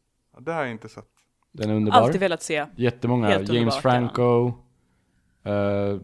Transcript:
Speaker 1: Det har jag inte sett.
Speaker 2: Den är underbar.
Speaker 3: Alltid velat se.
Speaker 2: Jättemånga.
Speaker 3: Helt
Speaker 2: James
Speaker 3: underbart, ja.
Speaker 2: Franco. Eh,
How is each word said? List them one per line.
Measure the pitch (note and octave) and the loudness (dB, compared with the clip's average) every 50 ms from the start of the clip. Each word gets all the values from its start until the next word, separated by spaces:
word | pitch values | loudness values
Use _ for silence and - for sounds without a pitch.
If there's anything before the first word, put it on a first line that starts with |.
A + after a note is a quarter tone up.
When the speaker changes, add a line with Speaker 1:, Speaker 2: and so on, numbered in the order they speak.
| _ _ _ _ _ _ _ - | _ _ _ _ _ _ _ -16
Speaker 1:
Det | B2+ D#3 E3 | -10 -8 -6
har | D#3+ | -6
jag | C#3+ B2 | -6 -6
inte | A#2 A2 - A2 | -8 -12 -14 -18
sett. | - A2 G#2+ _ _ _ _ _ _ _ _ _ | -20 -20 -20 _ _ _ _ _ _ _ _ _
Speaker 2:
Den | - C#3+ A2 G#2+ | -10 -6 -4 -2
är | G#2+ | 0
underbar. | G#2+ G#2+ G#2+ - | 0 2 4 4
Speaker 3:
Alltid | B3 - B2+ D#3+ F#3+ | 4 4 4 2 0
velat | G3 F#3 E3+ D#3+ | 0 0 -2 -2
se. | - - D#3+ D3+ D3 D3+ - | -4 -4 -4 -4 -4 -6 -4
Speaker 2:
Jättemånga. | - A#2+ A#2+ A#2+ - - A#2+ B2 B2 A2+ | -2 -2 -2 0 0 -2 0 0 2 2
Speaker 3:
Helt | G#2 G2 G2 G2 G2+ | 2 2 2 0 0
Speaker 2:
James | A#2+ A#2 | 0 0
Speaker 3:
underbart, | A#2 A2+ A2 | 2 0 0
ja. | - | 0
Speaker 2:
Franco. | - C3 B2 B2 B2 A#2 - B2 B2 B2 A#2+ A#2+ A#2+ B2 A#2 - - _ _ _ _ _ _ _ _ _ _ _ _ _ _ _ - | 2 2 2 2 0 -2 -2 0 2 2 4 2 2 0 -4 -8 -14 _ _ _ _ _ _ _ _ _ _ _ _ _ _ _ -6
Eh, | G2+ G2+ G2+ G2+ G2+ G2+ G2+ G2+ G2+ G2+ F#2+ | -4 -2 -2 0 0 0 -2 -2 -2 -4 -6